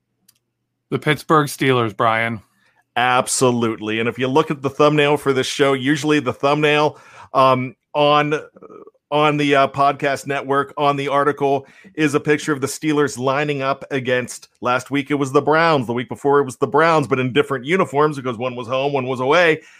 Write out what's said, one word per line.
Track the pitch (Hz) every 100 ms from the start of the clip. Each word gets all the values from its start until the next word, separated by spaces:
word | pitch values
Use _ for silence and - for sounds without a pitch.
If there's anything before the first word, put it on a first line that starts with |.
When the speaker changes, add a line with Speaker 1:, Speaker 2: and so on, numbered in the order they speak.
| _ _ _ _ _ _ _ _ -
Speaker 1:
The | 139
Pittsburgh | 151 147 - 160 143
Steelers, | - 135 123 113 101
Brian. | 117 113 113 110 - _ _ _ _ -
Speaker 2:
Absolutely. | 123 123 - - 127 120 117 104 107 110
And | 117
if | 113
you | 131
look | 143 156
at | 147
the | 135
thumbnail | - 151 151 147 147
for | 139
this | 127 123
show, | - 139
usually | 135 127 151 151 151
the | 123
thumbnail, | - 139 147 151 147 151 - - - -
um, | 135 131 127 127 - _
on, | 147 147 147 147 151 101 - - 80 - - -
on | 147 151 147
the, | 143 139
uh, | 135
podcast | 139 139 135 143 135 139
network, | 139 131 139 135 -
on | 143 139
the | 139
article, | 139 143 139 143 135 135 - -
is | - 151
a | 143
picture | 151 151 156
of | 139
the | 127
Steelers | - 156 147 143 117
lining | 131 135 151 139
up | 135 139 -
against, | 139 123 123 117 - - _
last | 117 123 -
week | 139 135
it | 143
was | 135
the | 143
Browns, | 139 156 165 147 113
the |
week | 120 123
before | 120 143 143
it |
was | 131 -
the | 123
Browns, | 139 165 160 120
but | 131
in | 127
different | 131 143 135
uniforms | 127 190 165 107 151 139
because | 127 110
one | 127 123
was | 113
home, | 131 143
one | 139 127
was | 127
away. | 131 165 170 156 - -